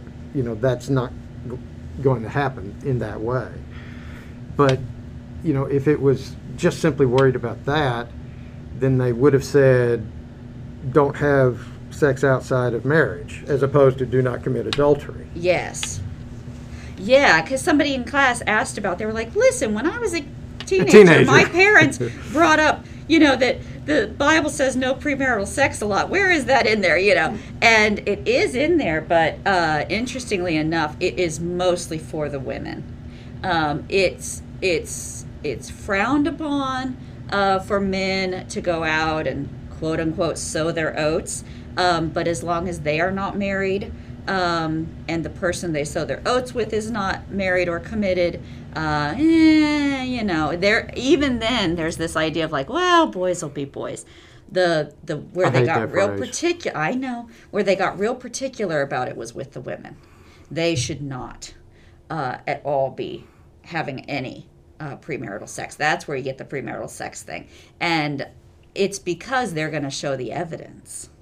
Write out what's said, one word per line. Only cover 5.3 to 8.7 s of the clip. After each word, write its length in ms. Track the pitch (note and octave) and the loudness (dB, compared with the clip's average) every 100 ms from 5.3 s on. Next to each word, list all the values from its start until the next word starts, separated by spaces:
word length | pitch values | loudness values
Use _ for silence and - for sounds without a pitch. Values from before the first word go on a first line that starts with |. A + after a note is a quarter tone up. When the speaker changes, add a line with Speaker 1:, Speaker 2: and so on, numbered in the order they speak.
| - | -6
Speaker 1:
you 100 | E3 | -2
know, 100 | C3+ | 0
if 220 | C3+ C#3 D3+ | 0 0 2
it 120 | C#3+ | 4
was 340 | C#3 C3 - - - B2 | 4 2 -2 -12 -12 -2
just 240 | F3 - | 0 2
simply 260 | E3 C#3 C3 | 0 4 4
worried 300 | B2+ C3+ B2 | 6 4 4
about 280 | A#2 G2+ C#3 | -4 -6 -2
that, 420 | D3+ C#3 A#2+ A#2+ - - - - - - | 0 0 -2 -6 -12 -14 -14 -16 -16 -14